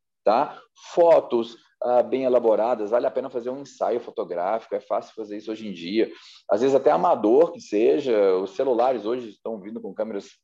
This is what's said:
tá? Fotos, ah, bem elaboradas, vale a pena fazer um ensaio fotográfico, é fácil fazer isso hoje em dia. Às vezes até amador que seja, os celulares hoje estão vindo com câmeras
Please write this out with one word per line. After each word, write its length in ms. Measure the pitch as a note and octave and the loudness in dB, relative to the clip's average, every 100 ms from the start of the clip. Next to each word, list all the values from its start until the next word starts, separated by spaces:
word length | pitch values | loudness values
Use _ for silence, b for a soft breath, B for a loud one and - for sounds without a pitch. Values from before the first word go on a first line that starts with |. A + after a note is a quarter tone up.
| _ _ | _ _
tá? 340 | - A2+ D3+ - - _ - | 0 0 0 -6 -20 _ -6
Fotos, 640 | - E3+ D3 - A#2+ A2+ - b _ | 2 6 6 4 -2 -4 -10 b _
ah, 180 | A#2 B2 | 0 2
bem 220 | A2+ C3 | 2 0
elaboradas, 680 | C3 B2 A#2 G#2 A2+ A#2 G#2 | 2 2 4 2 2 -2 0
vale 180 | A#2+ C3+ | 0 0
a 20 | |
pena 180 | C3 C3 | -2 -2
fazer 220 | B2+ A#2 | -4 -8
um 120 | C3+ | -10
ensaio 360 | C#3 - F#2+ A#2+ | -12 -6 -4 -2
fotográfico, 760 | - - F#2 F2 F2 A2+ - G2+ | -6 -8 -6 -4 -2 -4 -4 -8
é 40 | |
fácil 320 | - G#2+ - - | -4 -6 -6 -12
fazer 220 | G#2 G#2 | -12 -12
isso 120 | A2 | -10
hoje 160 | A2 G#2+ | -10 -10
em 60 | |
dia. 360 | F2 E2+ G#2+ - B B B - | -10 -4 0 -2 B B B -2
Às 120 | G#2 | 0
vezes 160 | C3+ C3+ | 2 2
até 160 | D3+ | 2
amador 580 | E3 F3+ C3+ G#2+ B2+ E3+ | 2 2 2 4 4 4
que 100 | A3 | 0
seja, 760 | - G#2 A#2+ D3+ C3+ G#2+ G2 F#2 | -6 0 2 2 0 2 2 2
os 180 | G2 | -2
celulares 500 | - C3+ A2+ B2 B2 | -4 -2 2 2 0
hoje 260 | G#2 B2+ A#2 | -4 -6 -8
estão 300 | G2 A2+ A2 | -14 -12 -12
vindo 200 | G2 A2+ | -12 -12
com 120 | G#2+ | -12
câmeras 360 | F#2 A2 G2+ - - | -8 -6 -6 -10 -8